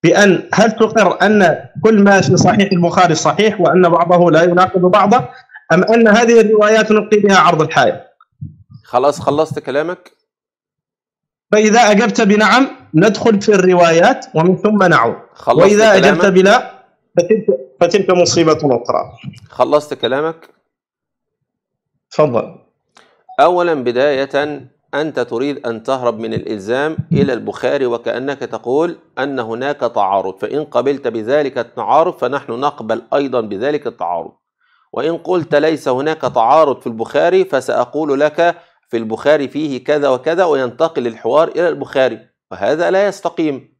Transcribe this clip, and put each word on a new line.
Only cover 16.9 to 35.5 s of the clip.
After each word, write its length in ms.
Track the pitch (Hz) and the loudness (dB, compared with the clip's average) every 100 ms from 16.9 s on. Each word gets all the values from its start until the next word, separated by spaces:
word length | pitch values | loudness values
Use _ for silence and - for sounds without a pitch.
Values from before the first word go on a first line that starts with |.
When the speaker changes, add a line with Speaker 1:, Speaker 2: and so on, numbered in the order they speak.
| _ _ - | _ _ -4
Speaker 1:
فتلك، 280 | 175 220 - 180 - _ | 0 -2 0 -4 -6 _
فتلك 280 | 170 202 190 | 0 0 0
مصيبة 480 | 180 175 180 160 151 | 2 2 2 2 2
أخرى. 540 | 147 120 - - - - - - - | 0 -2 -2 -6 -6 -14 -20 -20 -20
Speaker 2:
خلصت 440 | - 127 147 147 | -4 0 0 -2
كلامك؟ 560 | 139 117 131 156 165 - _ _ _ _ _ _ _ _ _ _ _ _ _ _ _ _ | -8 -4 -4 -6 -10 -20 _ _ _ _ _ _ _ _ _ _ _ _ _ _ _ _
Speaker 1:
تفضل. 440 | - 151 117 - - _ _ _ _ _ _ _ - | -2 0 -2 -6 -14 _ _ _ _ _ _ _ 0
Speaker 2:
أولا 340 | 165 180 175 | 2 2 -2
بداية 880 | 156 123 120 143 135 139 139 147 143 127 _ _ | -2 -2 -2 0 -2 -4 -4 -4 -8 -16 _ _
أنت 260 | 139 156 127 | -6 -6 -6
تريد 480 | 120 117 139 139 117 | -6 -4 -6 -6 -8
أن 160 | 113 | -10
تهرب 360 | 113 135 123 110 | -6 -4 -4 -4
من 140 | 113 | -8
الإلزام 640 | 110 - 107 98 123 151 165 - | -8 -8 -10 -6 -4 -4 -8 -4
إلى 220 | 143 139 | -2 -2
البخاري، 520 | 117 107 - 123 143 127 | -4 -8 -8 -4 -4 -4
وكأنك 540 | 117 117 110 135 135 | -6 -6 -8 -8 -10
تقول 580 | 127 113 120 135 175 160 _ - | -10 -10 -6 -4 -4 -6 _ -8
أن 200 | 143 135 | -6 -6
هناك 400 | 113 113 131 143 | -8 -8 -8 -6
تعارض، 580 | 120 110 98 98 95 - | -6 -4 -2 -2 -4 -8
فإن 260 | 107 143 | -8 -8
قبلت 440 | 147 120 127 143 131 | -6 -4 -2 -4 -6
بذلك 500 | 113 107 143 143 127 | -8 -4 -2 -2 -6
التعارض 560 | 113 - 104 135 170 165 | -10 -10 -2 0 0 -4
فنحن 340 | 123 139 - | -6 -6 -8
نقبل 500 | 117 143 - 110 113 - | -6 -6 -6 -8 -8 -4
أيضا 280 | 139 143 123 | -4 -2 -6
بذلك 460 | 110 98 131 151 123 | -6 -8 -6 -6 -8
التعارض، 440 | - 85 85 78 _ _ _ _ _ _ | -10 -8 -8 -10 _ _ _ _ _ _
وإن 240 | - 143 165 | -8 -6 -6
قلت: 380 | - 180 147 | -4 -4 0